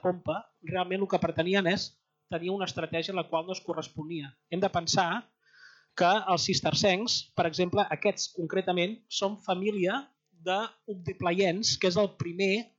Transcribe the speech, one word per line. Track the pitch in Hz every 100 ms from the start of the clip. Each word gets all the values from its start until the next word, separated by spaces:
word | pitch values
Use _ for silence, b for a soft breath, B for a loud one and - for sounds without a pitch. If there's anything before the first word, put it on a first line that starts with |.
pompa, | 185 180 160 165 - _
realment | 165 180 180 185
el | 196
que | 180
pretenien | 165 165 170 196 180
és | 190 - - _ _ _
tenir | 170 175
una | 196 185
estratègia | - 160 165 160
a | 190
la | 160
qual | 165 175
no |
es | 185
corresponia. | - 165 151 - 156 170 143 - _
Hem | 175
de | 190
pensar | 175 165 196 175 190 - _ B B B B B -
que | 175 208 190
els | 175 -
cistercencs, | 185 165 151 208 185 226 - - -
per | 170
exemple, | 160 180 185 196
aquests | 151 208 196 - -
concretament, | 165 190 185 180 175 226 _
són | - 202 208
família | - 180 202 208 180 247 277 _ _
d'Obdiplaiens, | 175 165 190 220 - - 196 170 190 180 180 196 175 226 -
que | 190
és | 180
el | 202 -
primer | 170 175 196 202 226